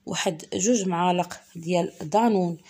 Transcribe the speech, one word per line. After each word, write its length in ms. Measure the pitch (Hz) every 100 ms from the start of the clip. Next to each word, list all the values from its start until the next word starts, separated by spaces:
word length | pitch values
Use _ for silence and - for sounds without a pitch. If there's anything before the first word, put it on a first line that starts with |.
| -
واحد 380 | 165 202 156 -
جوج 340 | 196 190 247 190
معالق 520 | 170 180 180 175 - - 170
ديال 360 | 165 175 175 -
دانون 560 | 160 202 233 202 175 165 -